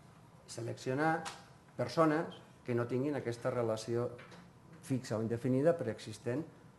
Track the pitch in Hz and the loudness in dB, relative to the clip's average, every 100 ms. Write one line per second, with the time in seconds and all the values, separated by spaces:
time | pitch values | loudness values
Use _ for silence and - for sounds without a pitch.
0 | - - - - - - 117 117 131 135 | -20 -20 -20 -20 -14 -8 -6 -4 -2 2
1 | 160 165 - - - - - - 120 170 | 2 2 -2 -10 -16 -20 -10 -4 0 4
2 | 160 156 180 - - - - 120 120 127 | 6 4 0 -8 -18 -10 -2 0 2 0
3 | 143 135 120 117 131 123 113 110 - 117 | 0 0 -2 -2 -2 0 0 0 0 0
4 | 120 - - - - - - - - 131 | 0 -6 -14 -18 -20 -20 -20 -12 -2 -2
5 | - 110 113 117 127 131 156 - 117 107 | 0 -2 0 0 2 4 4 4 0 -4
6 | 113 104 117 131 165 - - | -8 -6 -4 -2 -4 -12 -20